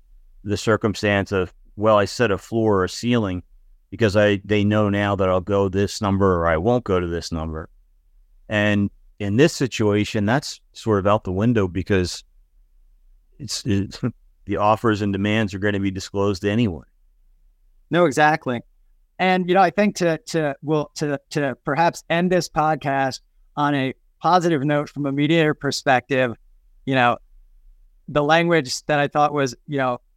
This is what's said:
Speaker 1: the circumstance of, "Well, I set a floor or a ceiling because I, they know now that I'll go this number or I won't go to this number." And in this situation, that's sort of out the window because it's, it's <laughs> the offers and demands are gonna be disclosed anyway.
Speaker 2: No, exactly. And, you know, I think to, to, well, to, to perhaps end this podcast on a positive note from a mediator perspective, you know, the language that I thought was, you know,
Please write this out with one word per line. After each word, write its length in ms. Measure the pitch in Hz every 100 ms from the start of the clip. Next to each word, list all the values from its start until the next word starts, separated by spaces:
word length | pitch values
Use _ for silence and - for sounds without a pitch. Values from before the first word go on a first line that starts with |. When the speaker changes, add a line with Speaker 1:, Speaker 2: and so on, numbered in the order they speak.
| _ - - -
Speaker 1:
the 140 | 101 101
circumstance 760 | - 107 110 92 104 101 92
of, 240 | 98 90 - - -
"Well, 200 | 107 104
I 100 | 101
set 260 | - 117
a 60 | 92
floor 400 | - 113 110 98
or 60 |
a 40 | 90
ceiling 560 | - 120 120 101 90 - - - - _
because 260 | 95 110 101
I, 240 | 104 101
they 220 | 101 107
know 240 | 101 107 104
now 260 | 101 101
that 140 | 98 92
I'll 140 | 92
go 260 | 87 101 98
this 320 | 95 101 -
number 380 | 104 98 98 87
or 80 | 82
I 100 | 80
won't 280 | 101 123
go 140 | 107 92
to 80 | 85
this 240 | 85 -
number." 380 | 80 80 78 85 _ _ _ _ _ _ _ -
And 420 | 104 104 104 101 - - -
in 180 | 101 107
this 160 | 165
situation, 720 | - 127 - 107 104 101 110
that's 360 | 101 131 - - _
sort 260 | - 113 101
of 80 | 95
out 180 | 107
the 80 | -
window 360 | 92 117 113 92
because 560 | 90 87 98 90 - - _ _ _ _ _ _ _ _ _ _ -
it's, 240 | 101 - -
it's 340 | 98 98 - 123 -
<laughs> 200 | _ _ -
the 100 | 98
offers 460 | 104 110 117 104
and 100 | 104
demands 400 | 98 104 107 104
are 60 | 98
gonna 220 | 104 101
be 100 | 98
disclosed 560 | 92 - 101 101 95 101
anyway. 400 | 107 113 78 - _ _ _ _ _ _ _ _ _ -
Speaker 2:
No, 160 | 160 170
exactly. 560 | 131 151 156 135 120 - _ _ _ _ -
And, 280 | 185 185 175
you 80 |
know, 60 | 185
I 80 | 175
think 280 | 202 208 -
to, 200 | 170 156 -
to, 280 | 165 151 135
well, 280 | 139 151 147
to, 260 | - 147 139 -
to 240 | 156 139 120
perhaps 380 | - 147 170 - -
end 240 | 165 180
this 160 | 180 -
podcast 720 | 160 156 147 147 135 135 - _ _ _ -
on 180 | 147
a 200 | 143 131 - _ _
positive 440 | 160 180 170 156
note 240 | 143 147 147
from 160 | 143
a 80 | 143
mediator 400 | 139 147 165 151
perspective, 800 | 143 139 - - 123 - 131 127 - _ _ _ _ -
you 80 |
know, 240 | 131 120 113 _ - - - - - - _ -
the 160 | 143
language 580 | 147 160 170 165 131 - -
that 120 | 147
I 100 | 143
thought 260 | 151 147
was, 200 | 147 135 120 -
you 100 | 143
know, 240 | 127 123 _